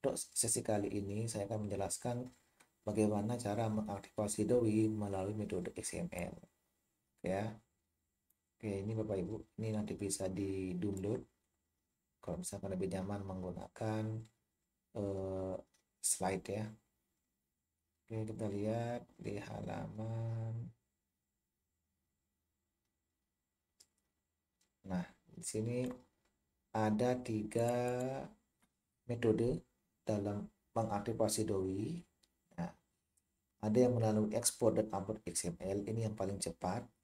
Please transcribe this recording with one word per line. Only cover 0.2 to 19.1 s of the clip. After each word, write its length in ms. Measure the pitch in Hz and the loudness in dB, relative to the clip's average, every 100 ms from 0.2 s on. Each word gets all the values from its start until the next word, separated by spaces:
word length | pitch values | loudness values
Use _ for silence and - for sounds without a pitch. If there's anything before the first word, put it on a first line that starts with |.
| - - 113 120 117 | -6 0 2 2 2
kali 240 | 104 104 | 2 2
ini 400 | 104 98 101 117 | -2 -2 -2 -2
saya 160 | 110 101 | -2 -2
akan 240 | 110 104 | -2 -2
menjelaskan 560 | 98 98 - 123 120 127 - _ _ - _ | -2 -2 -2 -2 -2 -4 -12 _ _ -20 _
bagaimana 560 | - 107 107 104 107 123 | -2 4 4 4 0 -2
cara 320 | 104 104 113 | 0 2 2
mengaktifasi 800 | 107 107 101 - - 104 - 107 | 0 -2 -6 -8 -2 -2 0 4
DOI 400 | 123 113 107 110 | 6 6 4 4
melalui 480 | 107 104 98 95 107 | 2 0 0 -2 -2
metode 320 | 104 92 90 - | -2 -2 -2 -6
X 240 | - 87 | -6 -4
M 80 | 87 | -4
L. 240 | 90 - | -4 -4
Oke 960 | - - _ _ _ _ _ _ _ 92 | -6 -16 _ _ _ _ _ _ _ -2
ya. 160 | 95 107 107 _ _ _ _ _ _ _ _ _ _ | 0 0 -6 _ _ _ _ _ _ _ _ _ _
Oke, 240 | 107 98 | -4 -2
ini 160 | 98 110 | -2 -2
Bapak 240 | 107 98 | 0 0
Ibu, 400 | 90 107 - - | -2 -4 -8 -6
ini 80 | 110 | -2
nanti 240 | 107 104 | 0 -2
bisa 320 | 95 101 - 95 | -2 -2 0 -2
di-download 960 | 92 98 95 92 90 104 95 98 113 - _ _ _ _ _ _ _ _ _ - | -2 -2 -2 -2 0 0 0 0 -2 -4 _ _ _ _ _ _ _ _ _ -6
kalau 160 | - | -4
misalkan 320 | 90 - 95 | -4 -6 -4
lebih 160 | 92 95 | -2 0
nyaman 320 | 95 95 101 | -2 -2 -4
menggunakan, 840 | 95 92 90 90 - - 113 110 110 110 113 _ _ _ _ _ _ - | -4 -4 -4 -6 -10 -4 -2 0 0 -4 -8 _ _ _ _ _ _ -4
eh, 600 | 101 95 95 - 95 92 - _ _ _ - | -2 0 -2 -2 -4 -6 -10 _ _ _ -2
slide 400 | - 95 95 - | 2 2 0 -2
ya. 120 | 101 110 110 _ _ _ _ _ _ _ _ _ _ _ _ _ | -4 -4 -8 _ _ _ _ _ _ _ _ _ _ _ _ _
Oke, 240 | 110 110 | -4 -4
kita 160 | 110 110 | -2 -2
lihat 560 | 101 104 113 117 120 - | 0 0 0 0 -4 -6